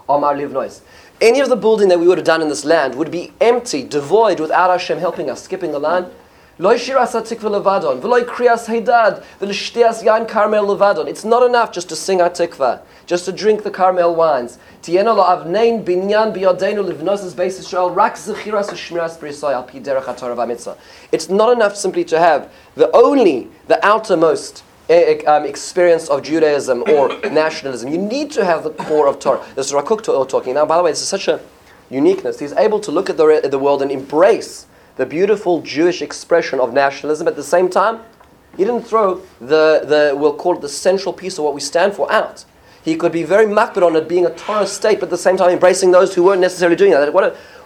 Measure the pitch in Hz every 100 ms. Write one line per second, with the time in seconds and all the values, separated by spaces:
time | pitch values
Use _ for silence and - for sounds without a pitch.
0 | - 143 147 143 143 131 107 - - -
1 | - - 214 269 262 247 214 214 196 175
2 | 175 175 151 160 156 139 143 165 135 123
3 | 156 165 151 - 220 247 - 196 120 147
4 | 139 202 226 165 156 160 185 180 180 160
5 | 175 180 147 117 - 185 165 143 151 180
6 | 180 - - _ _ - 180 240 254 269
7 | 233 226 220 233 214 202 185 196 160 127
8 | 196 240 240 - 240 233 220 233 214 240
9 | 214 165 - - 190 196 - 233 233 226
10 | 220 220 226 208 214 214 202 185 202 175
11 | 143 - 214 233 247 240 220 175 - 160
12 | - 185 170 175 123 - 127 107 - -
13 | - 175 180 165 202 208 160 147 185 180
14 | 175 165 160 135 120 - - - - 180
15 | 220 208 180 175 156 196 233 226 175 180
16 | 196 208 220 185 190 180 196 208 180 143
17 | 165 202 185 156 180 185 165 185 180 180
18 | 233 - - 196 208 214 202 165 - 170
19 | 165 - 151 143 147 127 123 135 120 131
20 | 131 123 123 120 117 117 98 80 - -
21 | - - - 196 220 240 208 208 185 170
22 | 165 160 175 143 - - - - 160 233
23 | 262 277 202 127 92 - - 160 196 214
24 | 214 175 165 135 - - - _ - 170
25 | 156 151 151 151 147 - - 185 175 165
26 | 160 139 135 160 156 143 117 123 123 147
27 | 127 - 139 143 156 156 139 123 120 165
28 | 202 269 294 294 185 156 156 - 160 151
29 | 143 - 147 117 - - 135 143 143 220
30 | 190 139 135 127 127 139 151 165 175 -
31 | - 196 - 151 - - _ - - 127
32 | 160 190 123 117 143 147 214 208 202 151
33 | 196 160 156 151 143 135 139 143 139 135
34 | 131 147 196 185 - - - _ _ -
35 | 127 151 202 208 180 165 131 131 175 -
36 | 147 - - 170 160 117 123 131 139 135
37 | 143 151 165 147 139 175 185 196 202 226
38 | - _ _ _ _ - 202 240 - 226
39 | 196 - - - 120 156 156 156 127 151
40 | 147 139 147 147 180 170 139 - 190 190
41 | 190 170 - - 151 143 - 170 196 202
42 | 139 214 - - - _ _ - - 160
43 | 165 165 156 196 220 208 220 202 175 160
44 | 156 175 170 - - 208 196 - 220 214
45 | 170 170 190 185 180 180 180 185 185 180
46 | 185 185 175 196 180 180 175 170 196 147
47 | 147 175 196 - - -